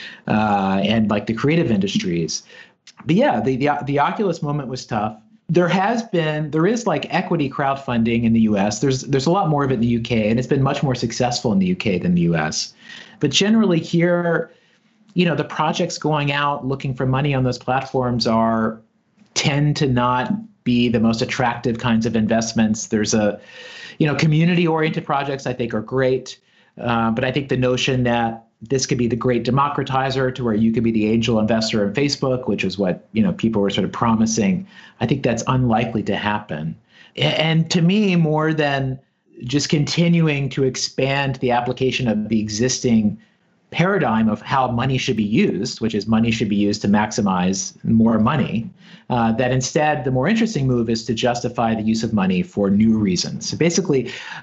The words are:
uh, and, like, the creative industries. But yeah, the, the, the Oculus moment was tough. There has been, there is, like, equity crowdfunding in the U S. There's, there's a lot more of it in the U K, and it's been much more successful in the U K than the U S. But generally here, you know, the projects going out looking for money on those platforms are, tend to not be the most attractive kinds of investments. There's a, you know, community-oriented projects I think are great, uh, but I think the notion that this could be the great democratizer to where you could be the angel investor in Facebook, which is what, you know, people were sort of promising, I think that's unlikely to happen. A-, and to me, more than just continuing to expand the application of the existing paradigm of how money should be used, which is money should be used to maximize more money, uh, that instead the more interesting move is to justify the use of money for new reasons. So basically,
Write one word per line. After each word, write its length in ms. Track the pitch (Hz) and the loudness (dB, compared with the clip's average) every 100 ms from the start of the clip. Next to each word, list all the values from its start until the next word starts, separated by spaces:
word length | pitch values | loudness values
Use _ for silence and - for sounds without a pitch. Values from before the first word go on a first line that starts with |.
| - - - | -18 -10 -2
uh, 520 | 107 107 101 98 98 | 0 2 2 2 0
and, 240 | 101 113 107 | 2 2 2
like, 180 | 104 - | 0 -2
the 60 | |
creative 380 | 110 139 165 135 | -2 0 2 2
industries. 720 | 104 98 - 98 85 80 - - - - _ - - - | 0 0 -2 -2 -2 -4 -6 -12 -20 -20 _ -20 -8 0
But 100 | 180 | 2
yeah, 240 | 277 120 | 2 2
the, 160 | 110 131 | 0 0
the, 140 | 143 143 139 | 0 -2 -2
the 120 | 139 | 0
Oculus 440 | 156 190 202 165 | 0 0 -2 -2
moment 260 | 143 147 127 | -4 -4 -4
was 160 | 131 | -10
tough. 320 | - 113 107 - _ - - | -6 -4 -4 -6 _ -12 0
There 200 | 170 170 | 2 2
has 340 | 190 196 233 | 2 0 -2
been, 480 | 226 175 156 151 151 | -2 -2 0 -2 -2
there 160 | 156 175 | 0 2
is, 200 | 233 196 | 2 0
like, 200 | 147 - | -2 -2
equity 400 | 190 190 165 135 | -2 0 -2 -2
crowdfunding 760 | - 139 135 - 120 117 117 | -2 -2 -2 -2 0 2 2
in 100 | 117 | 2
the 60 | 113 | 4
U 180 | 110 101 | 4 2
S. 220 | 104 - | 0 0
There's, 220 | 143 131 | 0 0
there's 240 | - 135 165 | 0 0 2
a 40 | |
lot 180 | 190 170 | 2 2
more 160 | 143 | 0
of 60 | 139 | 0
it 40 | |
in 60 | 123 | 0
the 60 | 117 | 0
U 140 | 117 | 0
K, 280 | 113 117 107 | 0 0 2
and 100 | 117 | 0
it's 100 | - | 0
been 140 | 139 | 0
much 200 | 135 139 | 0 0
more 120 | 139 | -2
successful 580 | 120 117 - 123 123 120 | -2 -2 -2 -2 0 0
in 60 | 98 | 2
the 80 | 92 | 2
U 100 | 90 | 0
K 220 | 104 90 | -2 0
than 160 | 87 | 2
the 80 | 87 | 2
U 140 | 85 82 | 2 2
S. 380 | 78 - - - - - - - | -2 -4 -8 -12 -20 -20 -20 -4
But 100 | 143 | -2
generally 500 | - 196 226 196 165 | 2 2 4 4 2
here, 720 | 160 175 175 175 170 160 - _ _ _ _ _ _ | 0 2 2 2 0 -2 -4 _ _ _ _ _ _
you 100 | 175 | 0
know, 100 | 175 | 0
the 100 | 147 | 0
projects 520 | 147 - 156 160 170 - | -2 -2 -2 0 -2 -2
going 360 | 151 151 143 | -2 0 0
out 340 | 143 143 143 131 | 0 -2 -2 -4
looking 280 | 139 139 | -4 -4
for 120 | - 131 | -2 -2
money 280 | 131 147 | 0 0
on 100 | 135 | 0
those 140 | 127 127 | 0 -2
platforms 680 | - 131 135 131 123 120 120 | -2 -2 -2 -2 0 0 0
are, 520 | 113 113 113 110 - - _ _ _ _ | 2 2 2 0 -4 -14 _ _ _ _
tend 440 | - - 143 147 143 | -4 0 2 2 2
to 100 | 143 | 0
not 460 | 123 123 127 127 202 - _ | 2 2 0 -2 -4 -8 _
be 240 | 127 120 120 | 0 2 2
the 120 | 113 | 2
most 200 | 113 110 | 2 2
attractive 580 | 123 - 123 120 - 110 | -2 0 -2 0 -4 -2
kinds 260 | 107 113 113 | 0 0 2
of 80 | |
investments. 720 | 110 107 113 113 120 110 107 - | 0 2 0 0 0 0 0 -2
There's 260 | 110 107 | -2 0
a, 280 | 113 104 101 - - - - - - | 2 2 -2 -8 -20 -20 -18 -10 -2
you 80 | 151 | 0
know, 80 | |
community-oriented 880 | 139 160 151 170 175 170 160 156 160 | 2 2 4 4 2 2 2 0 -2
projects 400 | 165 139 143 135 | -2 -2 -2 -6
I 80 | 139 | -6
think 220 | 123 117 | -4 -4
are 60 | 110 | -4
great, 580 | 107 131 131 131 120 - _ _ _ - | -4 0 2 0 -4 -18 _ _ _ -8
uh, 300 | 120 117 113 | -2 0 0
but 140 | 110 | 0
I 80 | 131 | -2
think 160 | 139 139 | -2 -2
the 80 | 123 | 0
notion 480 | 127 127 - 127 | 0 0 0 0
that 420 | 123 117 117 113 - _ | 2 0 0 -4 -14 _
this 240 | 113 135 - | -4 -2 0
could 100 | 127 | 0
be 120 | 120 | 0
the 80 | 117 | 0
great 280 | 127 120 | 0 0
democratizer 880 | 117 135 143 143 135 131 135 127 127 | 0 0 0 -2 -2 -2 0 0 -2
to 120 | 127 | -2
where 100 | 120 | -2
you 160 | 107 113 | 2 2
could 140 | 117 | 2
be 80 | 117 | 0
the 180 | 110 107 | 2 2
angel 300 | 113 123 110 | 2 2 2
investor 440 | 107 113 110 113 | 2 0 0 -2
in 80 | 98 | 0
Facebook, 540 | 117 143 - 139 127 - | 0 -2 0 -2 -2 -2
which 160 | 98 | -2
is 160 | 95 92 | -2 -2
what, 300 | 92 85 - | -2 -2 -4
you 80 | 110 | 0
know, 120 | 101 | 0
people 280 | 85 113 107 | 0 0 0
were 100 | 98 | 0
sort 140 | 107 | 0
of 60 | 92 | -4
promising, 760 | - 120 113 110 - 98 90 - - - - | 0 0 2 2 0 0 0 -4 -16 -20 -6
I 60 | 123 | -2
think 180 | 135 | 0
that's 180 | 131 113 - | -2 -2 -2
unlikely 560 | 131 123 113 117 107 | 0 2 2 0 -2
to 120 | 104 92 | -4 -4
happen. 600 | 104 104 - 76 80 - _ - - - | -2 -4 -6 -8 -8 -10 _ -20 -16 -4
A-, 240 | 143 - | -2 0
and 260 | 156 160 165 | 2 2 2
to 100 | 180 | 2
me, 320 | 165 208 202 | 2 2 2
more 400 | 175 156 151 156 | 2 2 2 0
than 460 | 156 147 139 135 131 _ _ _ - | 0 0 0 -2 -6 _ _ _ -14
just 260 | 127 143 - | -4 -2 0
continuing 800 | 160 139 - 170 170 160 143 139 | 0 0 0 2 4 2 0 -2
to 120 | - | -2
expand 720 | 131 131 - - 135 139 139 131 | -2 -2 -6 -2 0 0 -2 -2
the 140 | 123 | 0
application 560 | 120 123 123 131 117 123 | 0 0 -2 0 0 0
of 220 | 107 107 | -2 0
the 100 | 113 | -2
existing 800 | 107 104 127 - 127 113 104 - - _ _ _ _ | -2 0 -2 0 2 2 2 -2 -10 _ _ _ _
paradigm 560 | - 180 202 127 113 110 | -2 0 2 0 2 0
of 140 | 107 | -2
how 280 | - 135 127 | -2 0 0
money 280 | 120 135 131 | 0 -2 -2
should 180 | - 113 | -2 -2
be 80 | |
used, 560 | 101 117 196 90 123 - | 0 2 2 0 -6 -4
which 140 | 110 | -4
is 120 | 107 104 | -2 0
money 240 | 113 117 | 2 2
should 180 | 113 110 | 0 0
be 60 | |
used 280 | 101 101 104 | 0 0 0
to 60 | 101 | 2
maximize 840 | 104 107 - 101 92 92 95 - - | 2 2 0 0 2 0 -2 -6 -8
more 340 | - 113 113 113 | 0 4 4 4
money, 500 | 113 147 90 101 113 - - - - | 2 0 -2 -4 -6 -12 -20 -16 -6
uh, 240 | 123 113 | -2 0
that 180 | 113 123 | 0 0
instead 540 | 131 127 160 151 143 | 0 0 0 0 0
the 60 | 131 | 0
more 180 | 127 147 | 0 2
interesting 380 | 226 226 147 131 | 2 0 0 0
move 240 | 120 113 | 0 0
is 160 | 113 - | -2 -2
to 80 | |
justify 600 | 113 123 117 120 120 113 | -2 0 -2 -4 -2 0
the 80 | 110 | 0
use 220 | 110 110 | 0 0
of 80 | 113 | 0
money 300 | 110 95 90 | 0 2 0
for 260 | 87 - 98 | -2 0 2
new 300 | 101 110 110 | 4 4 4
reasons. 500 | 101 87 - 69 - | 2 0 -2 -6 -6
So 80 | 101 | 0
basically, 560 | 165 175 165 135 113 - - - | 0 0 0 0 -2 -8 -14 -14